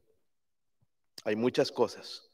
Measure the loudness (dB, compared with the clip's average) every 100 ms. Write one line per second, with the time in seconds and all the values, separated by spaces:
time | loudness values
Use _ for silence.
0 | _ _ _ _ _ _ _ _ _ _
1 | _ -10 -2 2 2 2 0 2 0 0
2 | -14 -16 -18